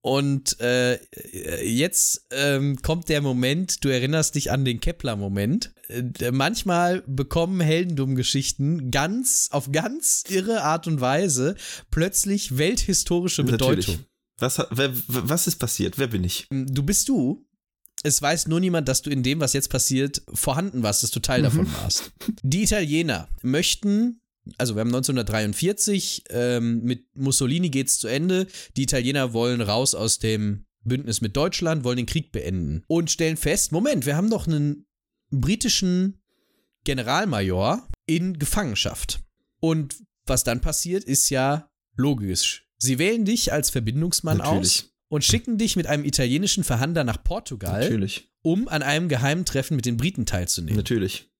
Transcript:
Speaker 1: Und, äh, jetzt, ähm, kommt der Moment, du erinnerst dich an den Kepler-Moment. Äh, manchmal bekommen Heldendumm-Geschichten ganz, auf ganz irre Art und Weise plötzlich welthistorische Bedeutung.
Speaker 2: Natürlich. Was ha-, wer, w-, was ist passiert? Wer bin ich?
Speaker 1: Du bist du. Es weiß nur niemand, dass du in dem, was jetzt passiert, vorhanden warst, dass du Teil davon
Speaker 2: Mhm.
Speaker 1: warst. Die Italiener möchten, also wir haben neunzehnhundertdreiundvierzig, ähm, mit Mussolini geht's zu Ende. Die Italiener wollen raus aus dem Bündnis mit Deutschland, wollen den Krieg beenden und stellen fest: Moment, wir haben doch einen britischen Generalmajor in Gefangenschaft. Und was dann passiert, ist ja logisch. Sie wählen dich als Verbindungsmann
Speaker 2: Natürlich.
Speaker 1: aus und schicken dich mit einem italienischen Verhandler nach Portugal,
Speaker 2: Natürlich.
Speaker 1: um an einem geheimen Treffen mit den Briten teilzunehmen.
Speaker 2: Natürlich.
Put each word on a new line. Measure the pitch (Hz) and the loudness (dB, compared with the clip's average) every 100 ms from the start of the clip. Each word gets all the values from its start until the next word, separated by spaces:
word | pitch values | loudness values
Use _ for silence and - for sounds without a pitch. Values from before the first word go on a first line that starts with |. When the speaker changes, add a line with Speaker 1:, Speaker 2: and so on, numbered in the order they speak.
Speaker 1:
Und, | 127 135 139 139 - - | 2 2 2 0 -2 -2
äh, | 120 123 123 123 - - - - 78 85 | 2 2 2 0 -6 -20 -14 -10 -6 -4
jetzt, | 90 117 175 - - - _ | 0 0 2 2 0 -2 _
ähm, | 135 143 135 143 135 | -2 2 2 0 -2
kommt | - 165 165 | -2 -2 0
der | 151 | 0
Moment, | 143 123 127 156 185 - | 2 2 2 0 -2 -2
du | 139 | 0
erinnerst | 127 131 156 151 147 | 0 2 2 0 -2
dich | - | -2
an | 135 | 0
den | 131 117 | 0 0
Kepler-Moment. | - 170 135 104 98 98 101 202 - - - | -2 -2 -4 -2 -2 0 0 0 -4 -12 -12
Äh, | 120 123 - 123 | -8 -6 -4 -2
manchmal | 131 143 226 196 175 175 185 - | 0 0 0 0 2 2 0 -2
bekommen | 135 139 170 170 190 | -4 -2 0 0 0
Heldendumm-Geschichten | 156 165 180 147 135 127 123 135 131 - 139 165 127 | 2 2 0 -2 0 0 0 0 -2 0 0 0 0
ganz, | 135 156 226 254 - - | 0 0 0 0 0 0
auf | 143 135 | -2 0
ganz | 147 175 302 - - - | -2 -2 -2 0 0 0
irre | 190 190 226 | -2 0 0
Art | 151 160 165 | 2 0 0
und | 151 | 0
Weise | 127 147 190 127 139 208 - - - | 2 2 2 2 0 -2 -10 -14 -2
plötzlich | 151 180 - 202 202 - 131 | 0 2 0 0 -2 0 0
welthistorische | 165 240 - 185 - 175 180 - | 2 2 2 0 2 0 0 0
Bedeutung. | 127 117 131 127 | 2 4 4 2
Speaker 2:
Natürlich. | 98 82 - _ _ - | 0 -4 -6 _ _ -4
Was | 123 - | -2 -2
ha-, | - | -2
wer, | 117 139 123 | 0 0 -2
w-, | - | -4
was | 123 120 165 - | -2 0 0 0
ist | - | -2
passiert? | 117 - 92 110 | -4 -2 -2 0
Wer | 131 | -2
bin | 110 | 0
ich? | 90 - - | -2 -4 -6
Speaker 1:
Du | 135 131 135 | -6 -2 -2
bist | 143 208 - | 0 0 2
du. | 247 127 190 _ _ _ _ _ - | 2 2 -2 _ _ _ _ _ -4
Es | 151 - | 0 2
weiß | 147 165 160 | 2 0 0
nur | 165 | 2
niemand, | 185 170 135 | 2 2 0
dass | 131 | -2
du | 147 | 0
in | 139 | 0
dem, | 123 151 | 0 2
was | 135 | 0
jetzt | 139 - | 0 0
passiert, | 131 - 131 139 - - | 0 0 0 -2 -4 -8
vorhanden | - - 113 196 127 | -4 -2 0 -2 0
warst, | 107 101 | 0 0
dass | - | 0
du | 120 | -2
Teil | - 127 | 0 2
davon | 143 147 190 | 4 2 0
Speaker 2:
Mhm. | - | -2
Speaker 1:
warst. | 98 - - _ - 220 | -4 -4 -6 _ -8 -4
Die | 135 165 | 0 2
Italiener | 220 214 156 156 165 95 80 - | 2 2 2 0 0 -2 -4 -4
möchten, | 123 147 175 - 202 208 240 233 _ _ - - | 0 0 0 0 0 2 0 -2 _ _ -20 -4
also | 127 107 | -2 0
wir | |
haben | 113 | 0
neunzehnhundertdreiundvierzig, | 123 131 131 107 107 107 101 170 202 - 196 - - - | 0 0 -2 0 0 0 0 -2 0 0 0 -2 -8 -4
ähm, | 123 123 123 117 117 | -2 0 2 0 0
mit | 120 127 _ - | 0 -4 _ -4
Mussolini | 135 131 131 165 180 | 0 2 2 2 0
geht's | 135 135 - | 0 0 -2
zu | 110 | 0
Ende. | 135 175 185 185 - - - | 0 2 0 -2 -8 -10 -4
Die | |
Italiener | 131 135 123 143 131 | 0 0 2 0 0
wollen | 113 120 120 | 0 0 0
raus | 104 110 135 - | 0 0 0 0
aus | 110 - | -2 0
dem | 110 107 104 98 - _ | 0 0 -2 -4 -10 _
Bündnis | 110 127 147 - | -4 -2 -2 -4
mit | 110 117 | -2 0
Deutschland, | 147 - 170 160 | -2 0 0 0
wollen | 123 123 | 0 -2
den | 117 | -2
Krieg | - - | -4 -4
beenden | - - 92 76 78 - | -6 -4 -2 -2 -4 0
und | 165 165 | 0 0
stellen | - 160 160 | 0 0 0
fest: | 143 - - | 0 0 0
Moment, | 160 262 233 147 | 0 2 0 0
wir | 147 | 0
haben | 208 | 0
doch | 220 - | 0 0
einen | 151 147 147 - _ _ _ _ | 0 0 -2 -10 _ _ _ _
britischen | 139 127 233 247 - 185 180 190 190 _ _ _ _ _ _ | -2 0 0 0 0 2 2 0 -4 _ _ _ _ _ _
Generalmajor | - 131 113 151 208 113 95 90 104 208 - - - | -4 -2 0 0 2 0 2 2 2 0 -4 -10 -2
in | 160 185 165 | 0 0 -2
Gefangenschaft. | 143 - 175 104 - - - - - _ _ _ | -2 0 0 -2 -4 -4 -6 -6 -8 _ _ _
Und | 160 156 139 - - _ - | 0 0 -2 -10 -16 _ -2
was | 127 | 0
dann | - 120 | 0 0
passiert, | - 151 170 185 | 0 -2 -2 -4
ist | 233 131 - | 0 2 2
ja | 131 135 151 - _ _ - | 2 0 0 -6 _ _ 0
logisch. | 139 131 101 90 - - _ _ | 0 0 -2 0 -2 -4 _ _
Sie | 123 131 | 0 2
wählen | 180 233 202 | 2 2 2
dich | 233 - | 2 0
als | 151 139 | 0 0
Verbindungsmann | 135 110 131 170 - 156 160 | -2 -2 -2 0 -2 0 0
Speaker 2:
Natürlich. | 143 - 180 - | 2 2 2 0
Speaker 1:
aus | - _ _ | -2 _ _
und | 151 - | 0 2
schicken | 233 247 214 | 2 0 0
dich | 226 185 | 0 0
mit | 160 | 0
einem | 147 147 | 0 0
italienischen | 139 123 143 196 - | 0 2 2 0 0
Verhandler | - 120 139 170 | 0 0 2 0
nach | 123 110 | 0 -2
Portugal, | - 180 - 113 92 95 | -2 -4 -6 -6 -4 0
Speaker 2:
Natürlich. | 151 110 98 - - _ | 0 0 0 -4 -12 _
Speaker 1:
um | 160 185 254 | 0 2 0
an | 151 | 0
einem | 139 151 170 | 0 0 0
geheimen | 127 139 160 175 | 2 2 0 0
Treffen | 135 - 143 | -2 0 -2
mit | 120 | 0
den | 117 | 0
Briten | 160 - - | 0 0 -2
teilzunehmen. | 95 90 - 82 107 | -2 -2 -2 0 0
Speaker 2:
Natürlich. | - 117 95 - - | 2 0 0 -4 -14